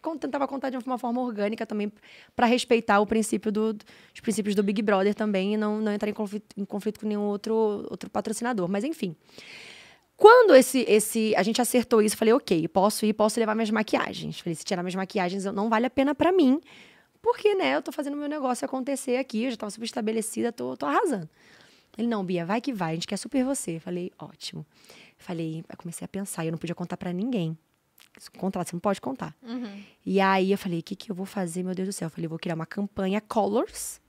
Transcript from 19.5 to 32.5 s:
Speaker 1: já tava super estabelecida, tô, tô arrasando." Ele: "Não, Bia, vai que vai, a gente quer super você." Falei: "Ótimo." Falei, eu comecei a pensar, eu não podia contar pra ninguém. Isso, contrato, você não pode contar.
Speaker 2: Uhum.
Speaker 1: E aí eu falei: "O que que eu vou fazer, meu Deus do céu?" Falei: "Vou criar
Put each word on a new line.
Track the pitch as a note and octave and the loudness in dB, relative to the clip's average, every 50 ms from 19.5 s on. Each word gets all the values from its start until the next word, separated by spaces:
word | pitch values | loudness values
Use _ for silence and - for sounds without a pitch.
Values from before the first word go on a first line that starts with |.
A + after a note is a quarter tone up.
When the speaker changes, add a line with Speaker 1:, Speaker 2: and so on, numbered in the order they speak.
Speaker 1:
já | A#3 | -4
tava | G#3+ - G#3 | -6 -8 -10
super | G3 A3 A#3 | -10 -8 -10
estabelecida, | A3 - B3+ G#3+ G#3+ A3 A3+ G#3+ - - A3 A3+ A#3 | -8 -6 -4 -4 -2 -2 -2 -4 -4 -4 -2 -2 -2
tô, | A#3 - B3 - - | -2 -4 -6 -6 -6
tô | - C#4 | -4 -4
arrasando." | C#4+ C#4+ F4+ - F4 B3+ G3 D#3+ D#3 _ _ _ - - - - _ _ _ _ _ - | 0 2 2 2 2 0 -2 -4 -10 _ _ _ -20 -20 -20 -20 _ _ _ _ _ -8
Ele: | - A3+ | -4 -4
"Não, | A#3+ A#3 G#3 F#3+ | -2 -2 -2 -2
Bia, | F3+ F#3+ E3+ E3+ | -2 -2 -2 -2
vai | E3 G3+ B3 | -2 -2 -2
que | A#3+ D4 | -2 -4
vai, | B3 G3 F3+ D#3+ | -4 -4 -4 -4
a | D#3+ | -4
gente | E3 - | -4 -4
quer | - G3+ | -6 -8
super | F#3 - A3+ - C4+ B3+ | -8 -8 -4 -2 0 0
você." | C4 C#4 A#3 - - E3 E3 | 0 -2 -4 -4 -6 -8 -8
Falei: | - F3+ F3+ F3 F3+ F#3+ _ - | -8 -8 -8 -6 -8 -10 _ -16
"Ótimo." | D3+ - - _ - - - D#3+ D#3 _ _ _ - - - - - - _ | -18 -18 -16 _ -16 -12 -12 -12 -14 _ _ _ -20 -20 -20 -20 -20 -20 _
Falei, | _ - - F3+ D#3+ E3 D#3+ D#3+ D#3+ - _ | _ -12 -8 -6 -6 -6 -6 -6 -8 -10 _
eu | - | -18
comecei | - - F3 E3 - F3 | -14 -12 -14 -12 -12 -14
a | - | -10
pensar, | - F#3+ G3+ - - - D#3+ | -8 -8 -8 -8 -6 -4 -4
eu | E3 | -4
não | E3 D#3+ | -4 -4
podia | - E3+ E3+ | -6 -8 -6
contar | - F3+ - F#3 | -8 -6 -8 -8
pra | - - F3+ F3 | -8 -6 -6 -4
ninguém. | F3+ G3+ C4+ B3 G3+ E3 D#3+ D#3+ D#3+ _ _ _ _ _ _ _ _ - _ _ - | -4 -4 -2 -2 -2 -2 -2 -4 -8 _ _ _ _ _ _ _ _ -20 _ _ -20
Isso, | - - _ | -20 -20 _
contrato, | - - F#3+ - F#3+ E3+ - | -6 -6 -4 -4 -4 -6 -6
você | - | -8
não | F3 | -4
pode | - G#3 G3 - | -2 -2 -2 -2
contar. | - B3 C4+ - - D#3 D#3 _ | -4 -8 -8 -8 -10 -12 -12 _
Speaker 2:
Uhum. | - A3+ A#3 B3+ A#3+ G#3 G3+ G3+ G3+ - _ _ _ | -14 -12 -10 -10 -10 -10 -12 -16 -20 -20 _ _ _
Speaker 1:
E | F#3 F#3+ F#3+ | 0 2 2
aí | F#3+ F#3+ F#3+ F#3+ F#3+ F#3+ | 4 4 4 2 2 2
eu | G3 | 0
falei: | G3 - F#3+ F3 E3 | -2 -2 -4 -4 -4
"O | - | -6
que | - G3+ | -8 -12
que | - - - | -12 -10 -12
eu | G3 | -10
vou | F3 G3 | -10 -10
fazer, | F#3+ - G3+ F#3 E3+ E3 F3+ F3+ | -8 -6 -6 -6 -4 -4 -6 -6
meu | F#3 F#3 | -4 -4
Deus | F3 F#3 F#3+ | -4 -4 -6
do | G3 | -6
céu?" | - E3+ D#3+ | -6 -8 -8
Falei: | - - D#3+ D#3+ | -6 -8 -8 -8
"Vou | D#3+ E3 | -8 -8
criar | - F3 | -6 -6